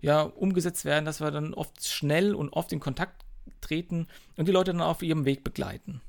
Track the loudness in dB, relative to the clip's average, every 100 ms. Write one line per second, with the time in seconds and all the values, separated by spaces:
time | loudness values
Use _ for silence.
0 | 6 4 4 0 0 2 0 -2 0 0
1 | 0 -2 -2 -2 -4 -6 -8 -6 -6 -2
2 | 2 4 4 2 -2 -2 -2 -4 -4 -4
3 | -6 -6 -18 -16 -18 -14 -4 -4 -2 -4
4 | -4 -10 -18 -2 4 4 4 2 0 0
5 | 0 2 2 0 -2 -4 -6 -6 -12 -14